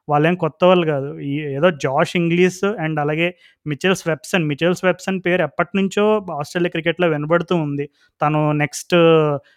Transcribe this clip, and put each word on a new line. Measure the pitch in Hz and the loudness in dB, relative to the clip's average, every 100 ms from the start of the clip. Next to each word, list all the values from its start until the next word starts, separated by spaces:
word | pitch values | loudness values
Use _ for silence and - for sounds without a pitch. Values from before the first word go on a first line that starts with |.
| - | 0
వాళ్ళేం | 147 156 180 | 2 4 2
కొత్త | 160 - 180 | -2 2 4
వాళ్ళు | 185 160 | 4 2
కాదు. | 143 139 160 | -2 -4 -8
ఈ | 143 143 | -6 -6
ఏదో | 147 135 180 | -4 0 0
జాష్ | 143 143 139 170 180 | 2 -2 0 0 0
ఇంగ్లీష్ | 170 175 180 180 196 208 160 | 0 2 2 2 -4 -2 -4
and | 151 | -2
అలాగే | 147 156 175 175 _ _ 151 | -2 0 -2 -4 _ _ -8
మిచెల్ | 143 185 180 | -2 0 0
స్వెప్సన్. | 170 156 - 190 156 | -2 -6 -2 -2 -2
మిచెల్ | 139 165 175 | 0 0 2
స్వెప్సన్ | 185 175 - 190 180 | 0 -2 -4 -4 0
పేరు | 180 | 0
ఎప్పటి | 151 - 170 196 | -2 -2 -2 -2
నుంచో | 190 208 208 214 180 | 0 0 2 0 -2
ఆస్ట్రేలియా | 147 147 180 170 | -8 -6 -2 -2
క్రికెట్లో | 175 160 160 175 | -4 -8 -2 -2
వినబడుతూ | 151 151 170 170 175 | 0 0 0 2 0
ఉంది. | 151 143 147 _ _ _ | 0 -4 -8 _ _ _
తను | 151 151 151 | 0 2 2
నెక్స్ట్, | 151 147 - - 175 165 160 151 143 - | 0 -2 -6 0 2 4 2 2 -2 -8